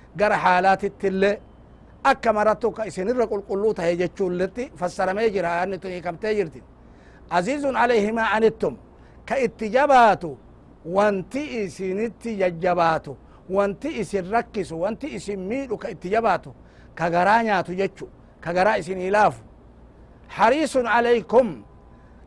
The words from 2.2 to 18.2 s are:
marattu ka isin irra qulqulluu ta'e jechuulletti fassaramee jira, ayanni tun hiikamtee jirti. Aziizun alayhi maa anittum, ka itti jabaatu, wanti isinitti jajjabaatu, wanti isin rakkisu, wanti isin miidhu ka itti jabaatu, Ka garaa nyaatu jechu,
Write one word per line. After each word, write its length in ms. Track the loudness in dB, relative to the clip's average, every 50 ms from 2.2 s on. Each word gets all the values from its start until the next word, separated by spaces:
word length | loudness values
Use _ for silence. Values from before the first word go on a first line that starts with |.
| 2 0 2
marattu 380 | 4 4 2 2 2 -2 -4
ka 140 | -4 -4 -8
isin 220 | -8 -6 -6 -4 -2
irra 160 | 0 0 0
qulqulluu 460 | 0 -2 -6 -6 -4 -4 0 0 0 0
ta'e 220 | 0 0 0 0
jechuulletti 760 | 0 -2 -4 -2 -2 -2 -2 0 -2 -4 -4 -4 -8 -10 -10 -8
fassaramee 540 | -6 -6 -6 -4 -2 -2 -2 0 0 0 0 0
jira, 160 | 0 -2 -2 -2
ayanni 240 | -2 -2 -4 -6 -8
tun 120 | -8 -10
hiikamtee 440 | -10 -8 -8 -8 -8 -6 -4 -2 0
jirti. 280 | -2 -2 -4 -6 -16 -20 -20 -20 -20 -20 -20 -20 -20 -20 -20 -20 -20 -8 -2
Aziizun 460 | -2 0 0 0 -2 -2 -2 -2 2
alayhi 360 | 2 2 4 4 2 2 0
maa 180 | 0 -2 -2 0 0
anittum, 420 | 2 2 2 2 2 -4 -4 -4 -6 -18 -20 -20 -20 -20 -20 -20 -16 -8
ka 100 | -4 -2
itti 320 | -2 -2 -2 -4 -4 -6 0
jabaatu, 680 | 2 2 4 6 8 8 8 6 6 2 -2 -10 -12 -12 -18 -20 -20 -20 -20 -20 -20 -16 -10
wanti 580 | -4 0 2 2 2 2 -2 -4 -6 -6 -8 -6 -6 -6 -6 -6
isinitti 760 | -6 -8 -8 -6 -4 -4 -4 -4 -6 -8 -8 -10 -6 -2
jajjabaatu, 800 | 0 0 -2 -2 -2 -2 0 2 2 2 2 2 0 -4 -8 -16 -16 -20 -20 -20 -20 -10 -4
wanti 400 | 0 0 0 0 -2 -6 -8 -8 -6 -6
isin 320 | -6 -4 -4 -6 -4 -2
rakkisu, 500 | -2 -2 -2 -2 -8 -8 -8 -8 -6 -4
wanti 260 | -4 -4 -4 -6 -10 -10 -10
isin 240 | -10 -8 -8 -8 -8
miidhu 380 | -6 -6 -6 -6 -6 -6 -8
ka 120 | -8 -8 -10
itti 200 | -12 -10 -6 -2
jabaatu, 440 | -2 0 2 2 0 0 -4 -10 -20 -20 -20 -20 -20 -20 -20 -16 -8
Ka 140 | -4 -4 0
garaa 340 | 0 2 4 4 4 4 2
nyaatu 300 | 2 0 0 -2 -4 -4
jechu, 320 | -4 -4 -4 -4 -8 -16 -16 -18 -20